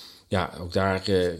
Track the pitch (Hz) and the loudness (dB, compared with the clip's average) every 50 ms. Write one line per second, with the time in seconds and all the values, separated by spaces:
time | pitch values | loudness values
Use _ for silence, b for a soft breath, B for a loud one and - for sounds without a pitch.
0 | B B B B B _ 104 92 85 - - 82 90 87 87 98 95 98 95 95 | B B B B B _ 0 0 0 -2 -6 -10 -10 -2 0 2 2 2 2 0
1 | 92 104 98 92 90 87 85 80 | 0 2 2 2 2 2 -2 -4